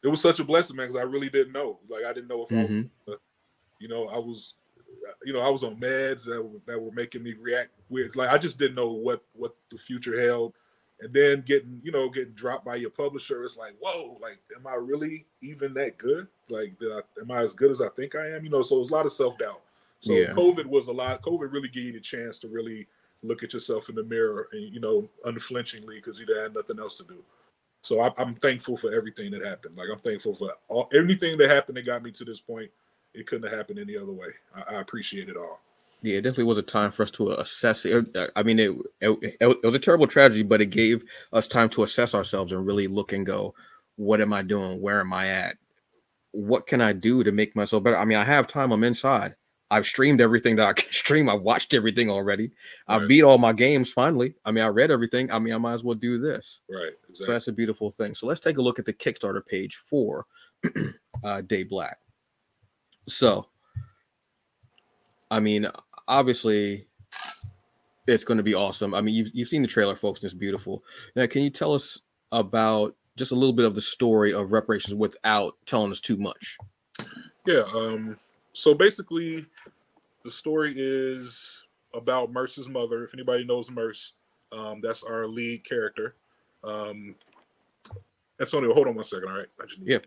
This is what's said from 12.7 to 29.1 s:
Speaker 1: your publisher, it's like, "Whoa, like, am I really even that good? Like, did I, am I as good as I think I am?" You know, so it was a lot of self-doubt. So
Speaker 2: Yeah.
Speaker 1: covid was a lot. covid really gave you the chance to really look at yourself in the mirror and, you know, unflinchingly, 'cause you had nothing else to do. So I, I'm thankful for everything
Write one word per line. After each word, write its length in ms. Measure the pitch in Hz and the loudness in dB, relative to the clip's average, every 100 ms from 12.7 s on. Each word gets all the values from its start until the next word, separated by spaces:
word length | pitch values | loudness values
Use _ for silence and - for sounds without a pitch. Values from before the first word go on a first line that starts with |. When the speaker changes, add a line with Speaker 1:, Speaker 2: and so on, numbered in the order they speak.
| 120 | -8
Speaker 1:
your 140 | 120 | -8
publisher, 540 | - 143 139 - 123 | -6 -6 -6 -8 -8
it's 120 | 123 113 | -8 -14
like, 180 | 110 104 | -18 -12
"Whoa, 380 | 185 170 135 120 | -8 -8 -10 -14
like, 180 | 113 101 _ 113 | -16 -18 _ -20
am 100 | 131 | -8
I 100 | 127 | -8
really 520 | 123 147 151 156 _ _ | -4 -4 -6 -10 _ _
even 320 | 139 143 139 131 | -18 -8 -8 -4
that 220 | 135 - | -6 -6
good? 280 | 120 156 190 _ _ | -2 -2 -4 _ _
Like, 300 | 110 107 92 | -8 -8 -8
did 120 | 113 | -8
I, 100 | 107 - - | -8 -12 -16
am 80 | 113 | -8
I 100 | 123 | -2
as 120 | 113 | -2
good 160 | - 139 | 4 4
as 100 | 131 | 4
I 80 | 113 | -4
think 260 | - 135 147 | -4 -10 -8
I 160 | 156 | -10
am?" 120 | 160 | -10
You 60 | 156 | -2
know, 140 | 143 | 0
so 140 | 123 135 | 2 2
it 20 | |
was 100 | 123 | 2
a 40 | |
lot 120 | 156 151 | 0 0
of 60 | |
self-doubt. 480 | - 127 120 110 - _ _ _ _ | 0 -2 -2 -8 -8 _ _ _ _
So 140 | - | 0
Speaker 2:
Yeah. 200 | - - | 4 4
Speaker 1:
covid 320 | - 175 175 139 | 4 4 4 2
was 220 | 135 123 | 0 0
a 40 | |
lot. 300 | 123 127 127 | -6 -4 -4
covid 300 | - 170 143 | -4 -4 -4
really 160 | 143 135 | -8 -8
gave 160 | 123 123 | -10 -10
you 40 | |
the 60 | 113 | -12
chance 400 | - 123 117 - | -12 -10 -10 -12
to 80 | 113 | -12
really 400 | 113 113 110 104 _ _ _ | -8 -8 -10 -16 _ _ _
look 200 | 113 117 | -8 -8
at 100 | 110 | -6
yourself 360 | - - 110 - | -10 -6 -6 -6
in 60 | 113 | -10
the 80 | |
mirror 460 | 110 113 113 104 - | -6 -2 0 -2 -10
and, 200 | 214 208 | -12 -14
you 60 | 226 | -10
know, 280 | 226 214 208 _ 120 | -2 -2 -2 _ -10
unflinchingly, 760 | 117 - 123 120 110 110 107 | -8 -8 -8 -8 -12 -16 -18
'cause 180 | 110 101 | -16 -16
you 60 | 113 107 | -4 -2
had 200 | 110 107 | -2 -8
nothing 240 | 104 110 | -10 -10
else 160 | 107 - | -10 -14
to 60 | |
do. 200 | 87 90 - _ _ _ _ _ | -18 -20 -20 _ _ _ _ _
So 180 | - 110 | -2 0
I, 100 | 120 - | 0 0
I'm 180 | 123 117 | -6 0
thankful 420 | 143 127 - 120 | 0 0 -4 -6
for 140 | 110 | -2
everything 380 | 110 110 | -2 -4